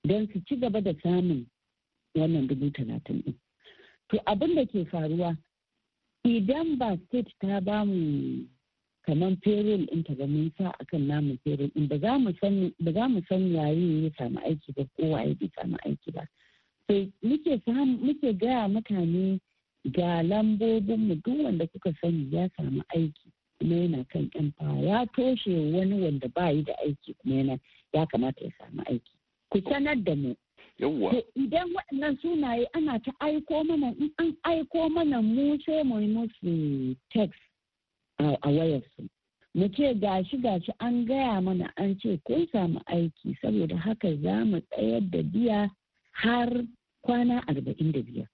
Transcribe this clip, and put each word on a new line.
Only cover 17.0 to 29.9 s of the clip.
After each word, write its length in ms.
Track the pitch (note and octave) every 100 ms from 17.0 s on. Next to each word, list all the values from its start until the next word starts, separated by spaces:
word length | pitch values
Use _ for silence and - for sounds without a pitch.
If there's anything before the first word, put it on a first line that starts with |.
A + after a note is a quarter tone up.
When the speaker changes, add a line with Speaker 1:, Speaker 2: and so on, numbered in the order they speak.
| G3 -
Speaker 1:
muke 380 | A3 D4+ D#4+ B3
samu, 340 | - B3 C#4 B3
muke 340 | C4 D4+ C4+ F#3+
gaya 300 | A3+ B3+ G3+
mutane 720 | G#3 A3 G3 E3+ F3 F#3+ F#3+ _ _ _ _
ga 380 | - E3 F3 E3+
lambobin 760 | E3 G#3 A3 G#3 A3+ A3+ G3 A3 G#3+
mu, 60 | D#3
duk 220 | - C#4
wanda 220 | C#4 F3 E3
kuka 260 | F#3+ F#3 D3+
sani 280 | E3+ E3+ C3+
ya 180 | D#3+ F3+ -
samu 260 | C#3+ C#3 -
aiki 340 | E3 D#3+ D3+ - _ _ _
kuma 160 | D#3+
yana 300 | E3+ F3 C#3+ B2+
kan 200 | D#3+ C#3+
Empower, 500 | - D3 - D3+ C#3
ya 200 | D3+ A3 A#3+
toshe 680 | - B3+ B3+ G#3 E3+ D3+
wani 280 | E3+ F#3+ G3+
wanda 260 | F3 C#3 B2+
ba 220 | E3 F3
yi 100 | D3
da 100 | D3 -
aiki 300 | D3 C#3+ - -
kuma 160 | -
yana, 240 | C3+ C3+ C3 _ _ _
ya 140 | D#3 D#3+
kamata 380 | A2+ B2+ -
ya 60 | A2+ -
samu 240 | - - -
aiki. 260 | A#2+ - _ _ _ _
Ku 100 | G3+
sanar 360 | F#3 C#4+ C#4+